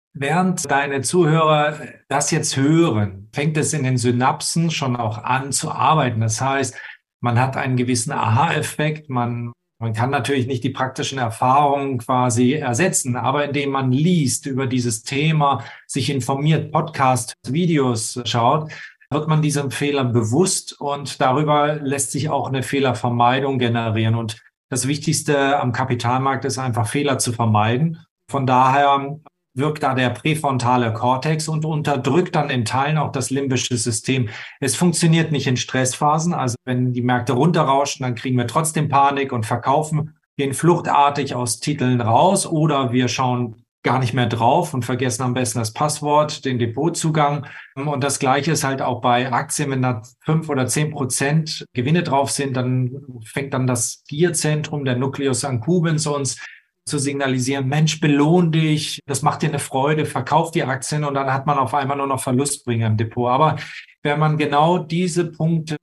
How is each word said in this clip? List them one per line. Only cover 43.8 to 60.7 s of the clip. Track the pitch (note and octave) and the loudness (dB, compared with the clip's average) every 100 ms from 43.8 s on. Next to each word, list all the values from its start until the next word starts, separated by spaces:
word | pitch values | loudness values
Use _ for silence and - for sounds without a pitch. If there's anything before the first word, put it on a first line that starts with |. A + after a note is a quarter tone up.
gar | C#3 B2+ | -2 0
nicht | B2+ | 0
mehr | C3 A#2+ | 0 0
drauf | A2+ A#2 D#3 E3+ | 2 2 2 0
und | B2+ | -4
vergessen | A#2+ B2 C3 A#2 | -4 -2 -2 -2
am | B2+ | -2
besten | B2 B2 B2 | -2 -2 -2
das | A2+ | -4
Passwort, | - D3+ D3+ D3 D3+ D3+ - | -2 -4 -2 0 2 2 -2
den | C3+ B2 | -4 -2
Depotzugang. | A2+ B2 D#3+ D#3+ D#3+ D3+ C#3+ D3 B2+ - - | -2 -2 -2 0 0 2 2 0 -6 -16 -16
Und | - D3 C#3 | -8 -6 -2
das | C#3 - | -2 0
Gleiche | C3+ C#3 C#3+ | 2 2 2
ist | D3 | 0
halt | C3+ C3 | 0 -2
auch | C3+ A#2 | -4 -2
bei | B2+ A#2+ B2+ | 2 2 2
Aktien, | B2 D3+ - C#3+ | -2 -4 -4 -2
wenn | C3 | -2
da | B2+ A2+ - _ | -2 -2 -8 _
fünf | - D#3 D#3 | -2 -2 0
oder | C3+ A#2+ | -2 0
zehn | D3+ D3+ | 0 -2
Prozent | D#3 C3 - C#3 D#3 D#3 - - | -2 -4 -2 0 0 0 -6 -8
Gewinne | - B2 E3+ | -4 0 0
drauf | C#3 C3+ F#3+ | 2 0 0
sind, | - C#3 B2+ | -2 -2 -2
dann | B2+ B2+ B2 C#3 - B2 | -2 -2 -2 -6 -14 -16
fängt | A2 - C3+ | -10 -8 -4
dann | C3+ B2+ | -2 0
das | A#2+ - - - | 0 -2 -8 -10
Gierzentrum, | D3 F3 E3 D#3 D3+ D3+ D3 | 0 0 2 0 0 -2 -4
der | C3 A#2+ | -2 -2
Nucleus | C3+ - C3+ A#2+ C#3+ | -2 -2 -2 0 -2
accumbens | B2 A2 F3+ E3 D3+ D3 | -4 0 2 2 0 0
uns | D3 C3 - - - _ _ - | -2 -4 -6 -12 -20 _ _ -6
zu | D3 | -4
signalisieren, | C3+ C#3 C3+ C3 B2 C#3 C3 | -2 -2 0 0 0 -2 0
„Mensch, | D3 D#3 - | 2 2 2
belohn | D#3 C#3+ D3 F3+ E3+ | 2 4 4 4 4
dich, | D#3+ D#3 D3+ - - - | 2 2 0 -2 -8 -6
das | C3+ | -2
macht | D3+ - | -2 0
dir | D#3 | -2
eine | C#3+ | -2
Freude, | - C3+ C#3 D#3 | -4 -2 0 0
verkauf | C#3+ C#3 B2+ C#3+ E3+ | -2 -4 0 0 2
die | E3 | -2
Aktien“, | C3 | -2